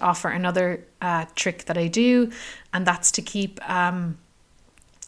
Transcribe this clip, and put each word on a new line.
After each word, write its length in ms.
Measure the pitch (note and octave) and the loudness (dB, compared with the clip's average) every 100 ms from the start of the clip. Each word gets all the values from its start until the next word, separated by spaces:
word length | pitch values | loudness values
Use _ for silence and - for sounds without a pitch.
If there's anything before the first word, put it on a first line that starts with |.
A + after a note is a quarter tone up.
offer 280 | F3+ E3+ E3+ | 0 0 -2
another, 560 | F3+ F3+ F3+ F3+ E3+ - _ | -2 0 2 0 -2 -10 _
uh, 240 | F3+ E3+ D#3+ - | -2 -2 -2 -4
trick 300 | F#3 E3+ - | -4 -4 -4
that 120 | E3+ | -2
I 100 | E3+ | 0
do, 440 | A3 B3 B3 A#3 - - - - | 4 6 6 4 -2 -16 -18 -6
and 120 | F#3 F3+ | 0 0
that's 260 | F3 - | 2 0
to 100 | - | 0
keep, 380 | E3 G#3 G3 - - | -4 -4 -6 -6 -4
um, 480 | F#3 F3 F3+ E3+ D#3 _ _ _ _ _ _ _ _ | 0 0 0 -4 -6 _ _ _ _ _ _ _ _